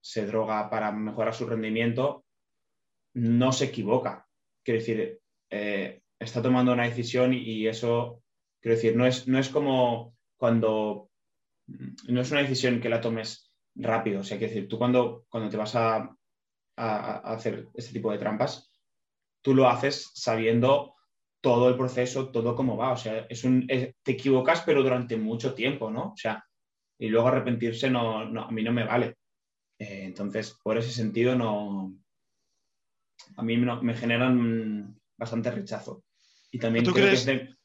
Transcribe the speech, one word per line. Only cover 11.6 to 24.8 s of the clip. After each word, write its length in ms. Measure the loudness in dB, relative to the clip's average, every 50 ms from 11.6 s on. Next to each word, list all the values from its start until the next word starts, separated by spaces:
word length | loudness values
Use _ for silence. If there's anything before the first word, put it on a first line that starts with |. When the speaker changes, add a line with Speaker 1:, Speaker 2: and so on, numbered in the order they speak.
| _
Speaker 1:
no 540 | -20 -18 -14 -14 -14 -14 -14 -6 -2 0 0
es 100 | 0 0
una 120 | 0 0 0
decisión 380 | 0 0 0 2 2 0 2
que 80 | 0 0
la 120 | -2 0
tomes 520 | 0 -2 -4 -4 -6 -8 -12 -16 _ _ _ _ _ _ _
rápido. 460 | -8 -2 0 0 0 0 0 -2 -2
O 40 | -4
sea, 140 | -6 -6 -4
quiero 140 | -4 -4 -4
decir, 160 | -6 -6 -6
tú 80 | -4 -2
cuando, 460 | 2 4 4 4 4 2 -2 -8 _ _
cuando 220 | _ -6 -6 -4
te 60 | -4 -4
vas 160 | -4 -2 0
a, 200 | 0 2 2 2
a, 140 | 0 -2 -6 -14 _ _ _ _ _ _ _ _ _ _ _ _
a 580 | -8 -4 -4 -4 -4 -4 -6 -8 -8 -6 -8 -8
hacer 340 | -4 -4 -6 -6 -6 -10 -14 _
este 180 | -14 -14 -10 -10
tipo 180 | -6 -4 -4
de 80 | -4 -2
trampas, 540 | -4 -4 -2 0 -2 -2 -2 -8 -16 _ _ _ _ _ _ _ _ _ _ _ _ _ _ _ _
tú 120 | 4 6
lo 140 | 6 6 6
haces 420 | 6 4 0 -2 -2 -4 -10 -14 _
sabiendo 800 | -6 -2 -2 0 2 2 4 4 4 6 6 4 4 2 -4 _ _ _ _ _ _ _ _ _ _ _
todo 260 | 2 4 6 6 4
el 80 | 4
proceso, 540 | 4 0 -2 0 -2 -2 -2 -2 -4 -6 -4
todo 260 | -2 -2 0 0 0
cómo 200 | 0 0 0 0 0
va. 140 | 0 -2 -2
O 40 |
sea, 300 | -2 -4 -6 -6 -6 -8 -8
es 160 | -12 -4 2
un, 220 | 4 4 4 4 2
es, 260 | 0 0 -2 -4 -8 _ _
te 100 | -4 -4
equivocas, 500 | -2 2 4 4 4 6 4 2 2 4
pero 200 | 2 4 4